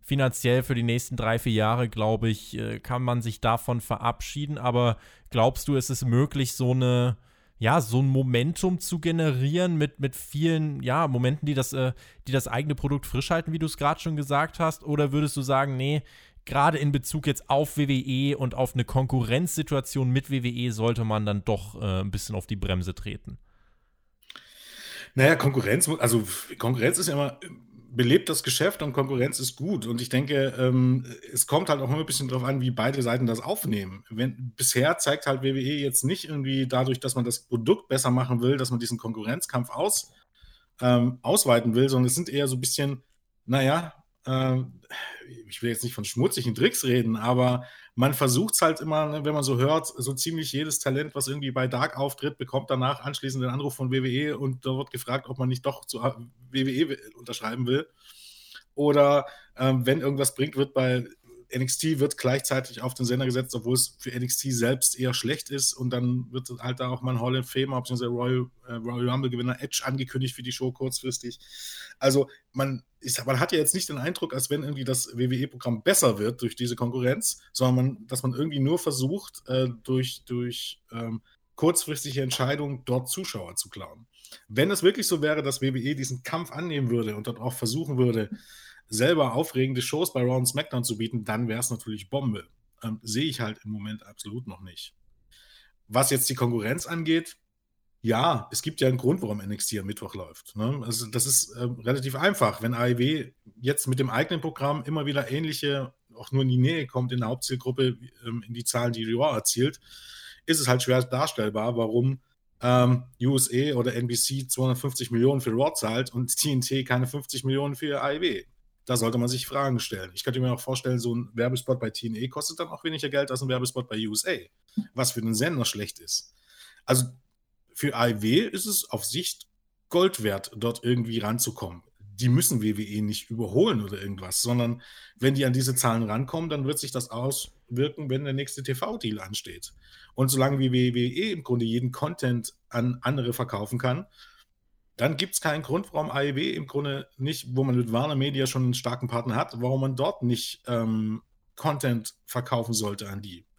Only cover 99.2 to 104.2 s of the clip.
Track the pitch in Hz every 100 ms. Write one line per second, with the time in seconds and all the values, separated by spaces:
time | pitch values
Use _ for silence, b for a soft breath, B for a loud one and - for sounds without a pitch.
99.2 | 110 104 98 104 - 107 98 104 98 101
100.2 | 82 - - 104 113 143 117 113 117 120
101.2 | 131 131 - 120 123 120 110 139 131 135
102.2 | 180 202 110 - 113 120 123 120 127 156
103.2 | 127 _ - - 123 135 - 131 131 113